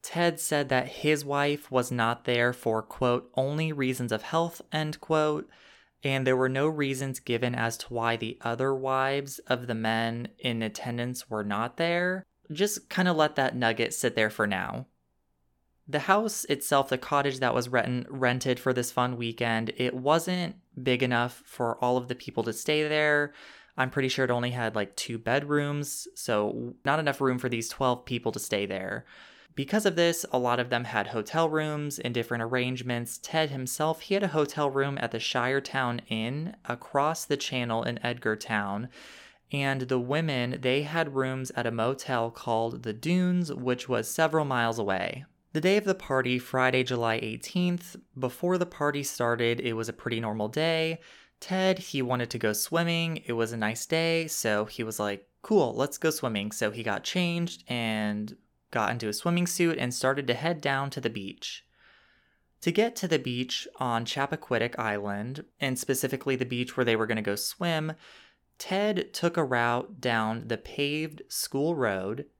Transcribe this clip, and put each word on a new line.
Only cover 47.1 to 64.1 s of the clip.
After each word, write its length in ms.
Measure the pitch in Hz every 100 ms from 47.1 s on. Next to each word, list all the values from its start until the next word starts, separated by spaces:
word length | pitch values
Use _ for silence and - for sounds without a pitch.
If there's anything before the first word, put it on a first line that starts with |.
| 113
eighteenth, 760 | 110 113 - 180 180 175 - - _ 127
before 400 | 127 - 180 180
the 80 | 175
party 380 | - 147 143
started, 560 | 139 - 120 117 117 117
it 140 | 123
was 160 | 113 113
a 40 |
pretty 280 | 113 120 117
normal 260 | 113 110 107
day. 540 | 110 165 160 160 165 - - - _
Ted, 380 | - 185 190 190
he 220 | - 143
wanted 280 | 123 123 120
to 100 | 120
go 140 | 113
swimming. 640 | 104 - 165 170 165 165 160 -
It 80 |
was 180 | 117 113
a 60 | 117
nice 280 | 107 113 -
day, 420 | 160 165 165 160
so 360 | - 113 104
he 220 | 107 - 110
was 160 | 107
like, 260 | 104 101 _ _
"Cool, 320 | - 214 127 113
let's 220 | 143 -
go 140 | 160
swimming." 420 | 151 131 107 104
So 180 | - 107
he 100 | 110
got 220 | 113 101
changed 640 | - 180 175 170 170 - -
and 720 | 120 113 110 107 104 107 - _ _ _
got 200 | 123 104
into 180 | 117 113
a 40 |
swimming 340 | 104 170 175 175
suit 320 | - 170 151
and 120 | 123
started 360 | 127 131 139 131
to 80 | 117
head 260 | 165 160
down 300 | 147 135 139
to 100 | 135
the 80 | 120
beach. 560 | 110 98 - - - _ _ - - _ _ _ _ _ _
To 100 | -
get 240 | 170 233 233
to 100 | 185
the 100 | 156
beach 500 | 127 123 127 - - -
on 280 | 127 117
Chappaquiddick 720 | 117